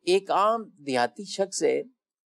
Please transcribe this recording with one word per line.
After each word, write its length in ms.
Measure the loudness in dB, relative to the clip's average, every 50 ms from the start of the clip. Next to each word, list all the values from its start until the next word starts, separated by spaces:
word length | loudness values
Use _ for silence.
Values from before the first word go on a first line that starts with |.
ایک 280 | _ 0 0 0 0 0
عام 340 | 2 2 2 2 2 0 -4
دیہاتی 600 | -10 -18 -14 -6 -2 0 0 0 0 -2 -10 -14
شخص 380 | -10 -4 -4 -4 -4 -2 0
ہے 180 | 0 0 0 0 -4 -8 _ _ _ _ _ _ _